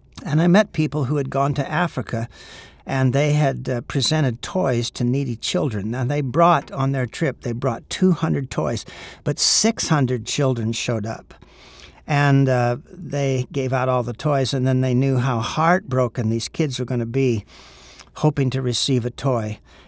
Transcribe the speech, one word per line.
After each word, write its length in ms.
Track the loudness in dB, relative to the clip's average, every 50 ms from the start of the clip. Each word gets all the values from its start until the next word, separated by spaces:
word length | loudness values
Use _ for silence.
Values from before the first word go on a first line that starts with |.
| -20 -20 -18 -12 -6
and 160 | 0 2 4 4
I 60 | 6
met 240 | 6 4 4 2 0
people 320 | -2 -2 0 0 -2 -2
who 140 | 0 -2 -2
had 120 | -2 -2
gone 240 | -2 0 0 0 0
to 160 | -2 -4 -2
Africa, 580 | -2 -2 -2 -2 -2 -6 -6 -4 -4 -6 -6 -6 -10 -16 -20 -20 -20 -20 -20 -20 -20 -16 -8
and 260 | -4 -2 0 2 2 2
they 220 | 2 2 2 2
had, 340 | 2 2 2 0 -2 -4 -4
uh, 120 | -4 -4 -4
presented 600 | -4 -4 -2 0 0 2 2 2 0 -2 -4 -6
toys 480 | -6 -2 -2 0 0 0 0 -2 -2
to 140 | -4 -2 0
needy 320 | 0 0 0 -2 -4 -4
children. 560 | -6 -4 -4 -2 0 0 -2 -2 -4 -4 -4 -4
Now, 100 | -2 -2
they 200 | -2 0 -2 -2
brought, 500 | 0 2 4 6 6 4 4 0 -4 -4
on 180 | -2 -2 0
their 160 | 0 0 -2
trip, 360 | -4 -4 -2 -2 -2 -2 -4 -6
they 100 | -6 -4
brought 360 | -2 -2 -4 -4 -4 -8 -8
two 220 | -2 2 4 4 4
hundred 380 | 4 2 0 0 0 -2 -4
toys, 340 | -4 -4 -2 -2 -2 -4 -6 -10 -16 -18 -18 -18 -16 -8 -6
but 160 | -4 -2 0
six 500 | 0 2 2 4 2 2 2 0 0 0
hundred 380 | 2 2 2 2 0 -2 -4
children 460 | -4 -2 0 2 2 2 0 -2 -2 -2
showed 340 | -4 -2 -2 -2 -2 -4
up. 280 | -6 -8 -10 -12 -18 -20 -20 -20 -20 -20 -20 -20 -20 -20 -20 -20 -20 -20 -12 -6
And, 420 | -2 0 2 4 6 6 6 6 4
uh, 300 | 4 2 2 0 0 -2 -6 -14
they 560 | -16 -14 -10 -6 -4 -2 -2 0 0 -2 -2 -4 -4
gave 200 | -4 -2 0 0
out 160 | 0 0 2
all 140 | 0 0 0
the 100 | -2 -4
toys, 400 | -2 0 0 2 2 0 0 0
and 140 | 0 2
then 140 | 2 2 2
they 140 | 2 2 2
knew 240 | 2 2 2 2 2
how 200 | 2 0 0 -2
heartbroken 920 | -2 -4 -2 0 2 2 2 2 0 0 0 0 0 0 0 -2 -2 0
these 180 | 0 -2 -4 -4
kids 320 | -4 -2 -2 -2 -2 -4
were 60 | -4
gonna 200 | -2 -2 -2 -2
be, 380 | -2 0 0 2 2 2 0 -2 -8 -14 -20 -20 -20 -20 -20 -20 -20 -20 -20 -20 -20 -6
hoping 360 | 0 0 2 2 2 0 0
to 120 | 0 -2 -2
receive 420 | 0 0 0 2 2 2 2 0
a 60 | -2
toy. 500 | -4 -2 -2 0 0 0 -2 -4 -6 -8 _ _ -20 -20 -18